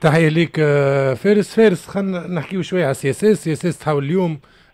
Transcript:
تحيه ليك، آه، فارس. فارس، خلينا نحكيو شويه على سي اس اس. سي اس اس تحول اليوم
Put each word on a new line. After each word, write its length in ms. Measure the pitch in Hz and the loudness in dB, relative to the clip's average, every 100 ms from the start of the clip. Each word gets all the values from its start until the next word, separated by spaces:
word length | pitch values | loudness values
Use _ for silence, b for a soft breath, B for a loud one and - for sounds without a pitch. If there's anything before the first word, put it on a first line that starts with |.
تحيه 280 | 160 160 156 | 2 4 2
ليك، 260 | 160 160 156 | 2 0 0
آه، 540 | 151 143 139 139 135 | 0 2 2 0 0
فارس. 420 | 127 196 208 - 220 | 0 2 2 2 4
فارس، 320 | 220 175 - | 4 2 -6
خلينا 400 | 196 190 180 175 | -6 -4 -6 -6
نحكيو 340 | 175 - 190 | -6 -6 -6
شويه 240 | 170 185 143 | -2 0 0
على 80 | |
سي 160 | 135 139 | -2 -4
اس 140 | - | 0
اس. 200 | 214 202 | 2 2
سي 80 | 160 | 0
اس 140 | 147 175 | -4 -4
اس 140 | - | -4
تحول 240 | 156 143 | -2 -2
اليوم 360 | 139 185 175 147 b b b | 0 0 -2 -4 b b b